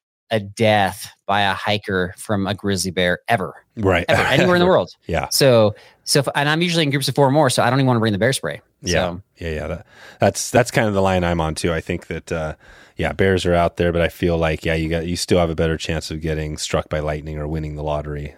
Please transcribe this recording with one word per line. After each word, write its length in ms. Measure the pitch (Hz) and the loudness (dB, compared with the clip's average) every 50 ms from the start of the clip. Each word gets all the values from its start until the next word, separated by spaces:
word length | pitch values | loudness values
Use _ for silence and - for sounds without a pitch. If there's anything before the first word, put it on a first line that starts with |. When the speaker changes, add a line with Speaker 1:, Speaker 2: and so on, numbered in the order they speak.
| _ _ _ _ _ _ | _ _ _ _ _ _
Speaker 1:
a 80 | 113 107 | -4 -4
death 720 | 101 101 - - 110 107 107 104 95 90 92 - - - - _ _ | -4 -6 -4 0 2 4 4 4 2 0 -2 -6 -14 -18 -18 _ _
by 140 | 98 98 104 | -2 0 0
a 120 | 101 98 92 | 0 0 -2
hiker 640 | - - 107 107 104 - 104 95 92 90 90 - | -2 -2 -4 -4 -4 -4 -2 -2 -2 -2 -4 -6
from 300 | - - - 104 98 95 | -10 -6 -4 -4 -2 -2
a 80 | 95 101 | -4 -4
grizzly 340 | - - 101 98 90 92 92 | -4 -4 -4 -2 -2 -4 -4
bear 280 | 78 92 90 90 87 - _ | -2 0 0 0 0 -2 _
ever. 260 | - 117 95 87 69 - - _ _ _ | -2 -2 -2 -2 -6 -10 -14 _ _ _
Speaker 2:
Right. 260 | 117 101 95 90 85 87 - | -2 0 2 2 2 2 0
Speaker 1:
Ever, 140 | 139 - - | 0 0 2
anywhere 320 | - 131 - 180 180 180 | 2 2 2 4 4 4
in 40 | 175 | 4
the 60 | 180 | 4
Speaker 2:
<laughs> 20 | |
Speaker 1:
world. 240 | 185 175 120 90 - - _ _ | 4 4 2 0 -2 -8 _ _
Speaker 2:
Yeah. 240 | - 82 71 - - | -4 -4 -4 -2 -2
Speaker 1:
So, 460 | - - 147 131 120 113 107 101 - - - - _ _ _ | 0 2 4 6 6 6 4 4 0 -4 -12 -20 _ _ _
so 160 | - 156 147 | 0 0 0
if, 80 | 127 147 - | 0 0 -2
and 140 | 151 143 147 | 0 0 0
I'm 120 | 156 165 180 | 0 0 0
usually 200 | 175 165 170 156 | 0 0 0 0
in 60 | 139 | 0
groups 180 | 139 143 135 | 0 0 -2
of 60 | 147 - | 0 2
four 120 | 147 143 | 2 4
or 40 | 131 | 4
more, 180 | 139 156 147 123 | 4 4 4 4
so 100 | - 120 | 2 2
I 80 | 107 120 | 2 2
don't 80 | 127 139 | 2 4
even 60 | 135 | 4
wanna 120 | 127 120 113 | 4 4 4
bring 120 | 113 110 101 | 2 2 4
the 60 | 90 | 4
bear 140 | 113 131 135 | 2 2 0
spray. 280 | - - 73 - - - _ _ _ | -2 -6 -8 -8 -10 -14 _ _ _
Speaker 2:
Yeah. 100 | - 92 | -4 0
Speaker 1:
So. 300 | 85 76 90 87 87 95 - _ _ | 0 2 0 0 -4 -8 -14 _ _
Speaker 2:
Yeah, 120 | - 90 82 | -10 -8 -6
yeah. 160 | 78 76 76 | -6 -6 -6
That, 180 | 80 85 - - _ _ - - - - - | -8 -8 -10 -12 _ _ -20 -20 -20 -2 0
that's, 300 | 113 98 - - - - | 0 2 2 0 -4 0
that's 220 | - - 120 - | 2 2 2 2
kind 160 | - 139 113 | 0 0 0
of 80 | 107 98 | 2 2
the 60 | 98 | 2
line 220 | 95 95 92 90 87 | 2 2 2 2 2
I'm 160 | 85 87 85 | 0 0 0
on 140 | 80 78 80 | 0 -2 -2
too. 160 | - - 85 | -2 -2 -2
I 80 | 80 82 | -2 -2
think 280 | - - 87 85 - | -4 -6 -6 -6 -6
that, 240 | - 85 78 - - | -10 -10 -10 -8 -6
uh, 240 | 87 80 78 76 - - - - - - - - _ | -6 -6 -4 -6 -8 -12 -18 -20 -20 -20 -20 -14 _
yeah, 160 | - 82 76 76 | -6 -4 -4 0
bears 320 | - 98 95 95 87 90 | 2 2 2 2 2 2
are 80 | 87 87 | 2 2
out 240 | 85 85 82 - | 4 2 2 0
there, 140 | - 87 87 82 | 0 -2 0 2
but 80 | 85 | 0
I 80 | 82 80 | 0 0
feel 280 | - - 92 87 85 | 0 -2 0 0 0
like, 280 | 82 82 78 78 - - | 0 0 0 -2 -2 -2
yeah, 80 | 82 80 | -2 -2
you 160 | 80 80 78 | -2 -2 -2
got, 160 | 82 82 82 | -4 -4 -4
you 100 | 87 87 | -4 -6
still 220 | - - - 98 | -6 0 2 2
have 140 | 87 85 82 | 2 2 2
a 40 | 80 | 0
better 220 | 82 82 80 80 | 0 0 0 -2
chance 320 | - - - 82 78 - - | -2 -4 -4 -4 -6 -6 -6
of 80 | 80 78 | -8 -6
getting 380 | 80 80 78 78 76 76 78 | -4 -4 -4 -4 -4 -6 -8
struck 320 | - - - - 80 - - | -8 -6 -4 -4 -4 -2 -4
by 100 | 78 76 | -6 -4
lightning 380 | 76 76 76 76 73 78 78 | -4 -4 -4 -6 -8 -10 -8
or 100 | 76 76 | -8 -6
winning 280 | 76 80 78 78 76 76 | -6 -6 -6 -6 -6 -8
the 80 | 73 76 | -6 -4
lottery 520 | 76 73 73 73 76 73 73 71 69 - | -4 -4 -4 -6 -8 -8 -8 -10 -12 -14